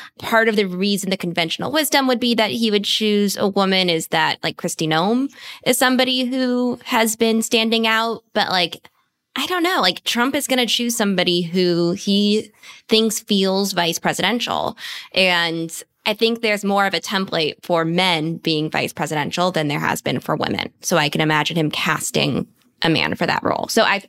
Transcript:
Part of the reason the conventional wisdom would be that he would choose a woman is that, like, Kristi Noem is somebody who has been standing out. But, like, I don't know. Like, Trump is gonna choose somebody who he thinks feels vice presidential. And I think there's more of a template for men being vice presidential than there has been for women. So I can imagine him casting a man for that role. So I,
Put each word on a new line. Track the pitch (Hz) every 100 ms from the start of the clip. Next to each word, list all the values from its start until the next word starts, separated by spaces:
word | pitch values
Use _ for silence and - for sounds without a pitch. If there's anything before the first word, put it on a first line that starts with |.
| - -
Part | - 226 226
of |
the | 214 196
reason | 180 202 202 190
the | 190
conventional | 175 175 165 - 170
wisdom | 311 302 - 262
would | 240
be | 240 226
that | 214
he | 233 226
would | 208
choose | 202 - 214 208 202 -
a | 202
woman | 196 190 190 180
is | 165 -
that, | 165 156 -
like, | 160 -
Kristi | 175 - 156
Noem | 160 190 240 269 - - - -
is | 254
somebody | 254 254 254 254 247
who | 262 254 247 247 -
has | - 240 220 220
been | 226 226
standing | 220 233 226 226 226
out. | 220 226 220 -
But, | 214 -
like, | 185 170 - - _ _ _ _
I | 247 294
don't | 359
know. | 339 370
Like, | 185 -
Trump | - 233 247 294
is | -
gonna | 254 240
choose | - 240 233
somebody | 202 190 180 175
who | 170 185 180 170 170
he | 196 - 202 208 214 - _ - - -
thinks | 220 220 208
feels | - 202 190 190 202
vice | 175 170 170
presidential. | 170 - 180 233 233 78 - - - - -
And | - 185 175 170 165 165 - - _ -
I |
think | 214 226 233
there's | 226 208
more | 202 202 196
of |
a | 170
template | - 202 190 170 151 -
for | - 170
men | 165 175 185 160 160 170
being | - 156 156
vice | 151 131
presidential | - 147 151 139 - 180
than | 175 147
there | 151
has | 160 151
been | - 131
for | - 151
women. | - - - -
So | - 170
I | 147
can | 160
imagine | 156 151 151 170
him | 151
casting | - - 151 - 151 147 - - _ _ _
a | 165
man | 143 76
for | - -
that | -
role. | - - -
So | -
I, | 214 196